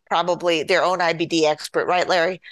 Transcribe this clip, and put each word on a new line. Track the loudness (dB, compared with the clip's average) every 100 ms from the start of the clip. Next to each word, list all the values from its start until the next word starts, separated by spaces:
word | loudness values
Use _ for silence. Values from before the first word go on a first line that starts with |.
| -4
probably | -2 0 0 0 0
their | 2 2
own | 2 0
I | 0
B | -2 -2
D | 0 0
expert, | 0 -4 -4 0
right, | 0 2
Larry? | 2 0 -4 -12